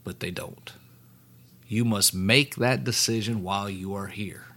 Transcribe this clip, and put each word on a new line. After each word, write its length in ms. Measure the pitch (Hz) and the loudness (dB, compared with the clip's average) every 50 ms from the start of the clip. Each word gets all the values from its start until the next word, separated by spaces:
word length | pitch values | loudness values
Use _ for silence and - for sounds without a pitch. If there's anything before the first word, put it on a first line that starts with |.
| _ | _
But 160 | - 90 - | -10 -8 -6
they 120 | - - | -8 -8
don't. 420 | 90 - - - - - - - - - - - - - - - - - - - - - - - - - - - | -6 -8 -10 -10 -14 -16 -20 -20 -20 -20 -20 -20 -20 -20 -20 -20 -20 -20 -20 -20 -20 -20 -20 -20 -20 -20 -12 -4
You 180 | 110 107 120 | 0 0 2
must 280 | 120 110 101 98 - - | 2 2 4 2 2 2
make 420 | 92 92 98 117 135 143 135 - | 2 4 6 6 6 6 4 0
that 280 | - 120 123 131 - 131 | 0 2 2 2 2 0
decision 600 | 120 110 - - - 113 113 104 107 117 110 90 | -2 0 0 0 2 0 0 0 -2 -2 -4 -2
while 260 | 90 98 101 101 101 | -2 -2 -2 -2 -4
you 240 | 98 92 92 95 98 | -8 -8 -6 -6 -6
are 140 | 101 98 92 | -6 -8 -8
here. 400 | - - 104 92 - - - - - | -8 -8 -8 -10 -10 -14 -18 -20 -20